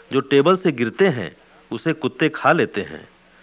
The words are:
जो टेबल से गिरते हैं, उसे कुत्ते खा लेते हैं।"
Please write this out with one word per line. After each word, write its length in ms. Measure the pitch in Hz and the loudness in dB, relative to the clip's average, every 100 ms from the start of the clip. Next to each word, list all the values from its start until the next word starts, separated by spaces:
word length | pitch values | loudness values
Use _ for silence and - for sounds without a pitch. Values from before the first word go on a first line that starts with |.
| - | -4
जो 80 | 131 | -4
टेबल 360 | 135 139 151 185 | 2 4 4 2
से 160 | 185 | 0
गिरते 360 | 131 117 - 196 | -2 -2 0 0
हैं, 300 | 123 82 - _ - _ | 0 -8 -14 _ -20 _
उसे 220 | 117 165 | -6 -4
कुत्ते 360 | 151 131 - 156 | -4 -6 -2 -2
खा 220 | - 135 | 0 2
लेते 300 | 165 110 101 | 2 0 -4
हैं।" 280 | 78 78 76 _ _ _ | -10 -12 -18 _ _ _